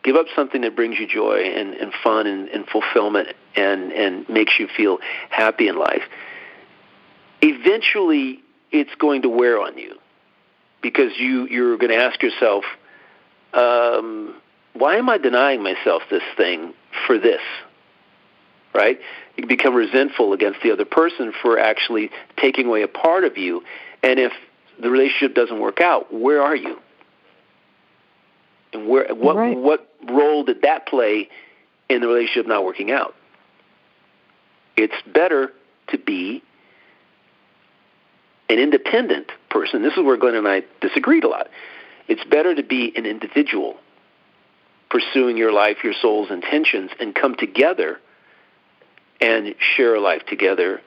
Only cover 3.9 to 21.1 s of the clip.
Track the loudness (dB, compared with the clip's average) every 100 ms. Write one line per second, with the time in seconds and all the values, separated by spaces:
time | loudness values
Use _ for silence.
3.9 | -2 -2 -2 -2 0 2 0 -2 0 0
4.9 | 0 -4 -12 -6 0 0 2 0 0 -2
5.9 | -2 -6 -16 -18 -18 -20 -20 -20 _ _
6.9 | _ _ _ _ _ 2 4 2 2 0
7.9 | 0 2 2 0 -8 _ _ _ -2 -2
8.9 | 0 0 2 0 4 4 2 -2 -8 -18
9.9 | -20 _ _ _ _ _ _ _ _ -4
10.9 | 0 0 0 -2 -2 -2 0 0 2 2
11.9 | 2 0 0 -4 2 2 2 -4 -16 _
12.9 | -20 _ _ _ _ _ 2 4 4 2
13.9 | 0 -4 -10 -12 -16 _ _ _ -2 2
14.9 | 2 2 2 2 2 2 0 -4 -2 0
15.9 | 0 0 -4 -4 -2 -2 -2 -8 -16 _
16.9 | -8 0 2 4 0 -6 -14 -18 _ _
17.9 | _ _ _ _ _ _ _ _ 0 2
18.9 | 0 -8 -20 -16 -12 -4 0 2 2 2
19.9 | 2 0 2 0 2 0 0 0 0 0
20.9 | 2 2